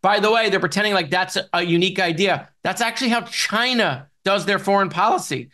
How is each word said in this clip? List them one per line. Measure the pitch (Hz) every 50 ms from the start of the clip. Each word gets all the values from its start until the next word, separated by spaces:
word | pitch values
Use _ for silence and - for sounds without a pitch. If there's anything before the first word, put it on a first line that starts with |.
By | - 196 202 208
the | 190 214
way, | 226 226 226 214
they're | 196 185
pretending | 185 170 139 190 208 214
like | 202 185 170 135
that's | 175 180 185 185 -
a, | 165 - - -
a | 175
unique | 175 175 165 170 185 190 185 190
idea. | 185 170 165 156 196 190 165 139 - _ _ _
That's | - 180 185 -
actually | 233 226 226 - 269 240
how | 233 233
China | - - - - - - 202 220 240 254 254 233 208 165 135 123 139 _ _ _ _
does | 190 196 202 156
their | 190 202 185
foreign | 190 196 196 196 196 175
policy. | 147 175 196 233 370 359 - - 147 127 123 -